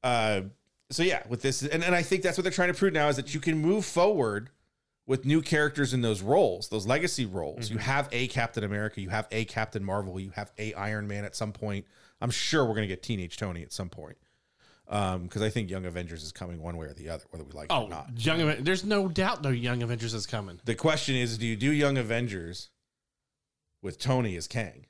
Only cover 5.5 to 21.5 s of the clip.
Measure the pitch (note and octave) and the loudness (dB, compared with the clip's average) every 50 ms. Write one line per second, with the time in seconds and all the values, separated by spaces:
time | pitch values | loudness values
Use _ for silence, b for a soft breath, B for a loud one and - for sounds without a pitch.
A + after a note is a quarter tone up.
5.5 | E3 D3+ D3+ D3+ - D3 C#3+ A#2+ A#2+ B2+ A#2+ A#2 G#2+ F#2+ F#2 G2+ C3+ F3+ F#3+ A#2+ | 4 4 4 4 2 2 0 2 2 2 2 2 0 0 2 4 6 6 6 4
6.5 | F2+ F#2 G#2+ - - A2 F#2+ G#2 B2+ D3+ E3 F3 - - B2+ G2+ F#2 F#2+ D#2+ C#2+ | 2 -2 -6 -4 -4 -4 0 2 2 2 2 0 -2 -2 -2 -2 -2 -4 -4 -4
7.5 | D#2 - A#2 G#2 A2 A2+ G#2 B2 C3+ C#3 C#3+ C#3 - A#2+ B2+ B2+ - C3+ A#2 A#2 | -6 -6 -8 -4 -4 -4 -2 0 0 0 0 0 -2 -2 -2 -2 0 -2 -2 -2
8.5 | - - G#2 G2+ G#2 G#2 G#2+ G#2+ - - G2 F#2 F#2 A2 G#2+ - - A2 B2+ B2+ | -2 -4 -4 -2 -2 -2 -2 -4 -6 -6 -8 -4 -2 -4 -4 -2 -2 -4 -4 -2
9.5 | - - A2 A2 - G#2+ F#2+ G2 F#2+ G2+ G2+ F#2+ F2+ F#2+ F#2+ F#2+ F2+ - G#2 - | -2 -4 -4 -2 -4 -6 -4 -2 -2 -2 -2 -4 -6 -8 -8 -8 -8 -10 -10 -10
10.5 | _ - G#2+ A2 - F2 G2+ G#2 G#2+ G#2+ G#2 G2+ G2+ G2+ G#2 G#2 - - A2+ G#2+ | _ -8 -8 -8 -6 -6 -4 -4 -4 -4 -4 -6 -6 -6 -6 -8 -6 -6 -6 -6
11.5 | G2+ - - G#2+ G2+ G2 G#2 b b b b b b b - B2 A#2+ - - - | -6 -6 -6 -4 -4 -4 -6 b b b b b b b -4 -2 0 0 0 2
12.5 | - D#3+ C3+ A#2 A2 G#2+ G#2+ G2 F#2 - - - A#2+ G2+ F2+ F2 - - A2 G2+ | 4 4 4 4 2 0 0 -2 -2 -6 -4 -4 -4 -4 -4 -6 -6 -6 -6 -6
13.5 | F2 E2+ E2 - - - G2 F2+ - - D2+ D2+ D2+ _ b b b b b b | -6 -8 -10 -10 -8 -8 -8 -8 -10 -12 -16 -16 -16 _ b b b b b b
14.5 | b b b b b b b - - G#2 G2+ F#2+ F#2 F#2 F2 F2 - G#2 G#2+ G#2+ | b b b b b b b -6 -2 0 0 0 0 -2 -4 -6 -2 0 0 0
15.5 | G#2 A#2+ A2 F2+ F#2 F#2+ F#2 F2+ E2+ F2 F2 E2 E2 D#2+ D2+ D2+ D2+ - F#2 F2 | 0 0 -4 -4 -4 -6 -6 -6 -6 -6 -6 -6 -8 -10 -12 -12 -12 -10 -10 -10
16.5 | F2 E2 D#2 F2 E2+ E2 D#2+ D2+ - F2 D2 D#2 E2 D#2 - - - E2 D#2 C2+ | -10 -8 -8 -6 -6 -6 -8 -10 -12 -12 -10 -10 -10 -10 -10 -12 -14 -14 -14 -12
17.5 | C#2 C#2+ D2 - E3+ C#3 A#2 G2+ E2+ D#2 C#2+ - B2 A#2 A2+ C#3 D#3+ E3+ E3 D3+ | -12 -14 -4 -2 0 0 0 -2 -8 -10 -10 -10 -8 -2 0 0 2 4 4 2
18.5 | D3+ G#2 C3 D#3 F#3 F#3 F#3 G3+ G#3+ G3+ G3 F#3+ E3 E3 F#3+ G3 A#3+ - D3+ C#3 | 2 2 2 0 0 0 2 2 2 2 2 2 0 0 0 0 0 0 0 0
19.5 | C3 A#2+ A#2+ B2 A#2+ B2 A#2+ A#2 A#2+ A2+ A2+ A#2 A2+ A2+ G2+ - - A2+ G2+ F#2+ | 0 0 0 0 0 0 0 -2 -2 -2 -2 -4 -4 -4 -4 -4 -4 -4 -4 -6
20.5 | F2 F2+ - - A#2 - - D#3+ D#3 D3 - - C3+ B2+ B2 A#2 A2+ A2 A2+ A#2 | -10 -10 -2 -2 -2 2 4 2 4 4 2 0 2 2 2 0 0 -2 -2 -2